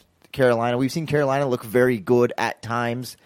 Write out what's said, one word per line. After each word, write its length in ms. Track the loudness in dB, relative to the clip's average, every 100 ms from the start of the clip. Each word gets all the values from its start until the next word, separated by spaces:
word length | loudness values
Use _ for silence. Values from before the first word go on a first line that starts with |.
| _ _ _
Carolina. 460 | 0 2 2 0 0
We've 140 | -2
seen 140 | -4 -2
Carolina 400 | 0 0 0 0
look 160 | -4
very 340 | 0 2 2 2
good 340 | 2 4 2 0
at 240 | -4 -4
times 560 | -6 -4 -4 -6 -10 -16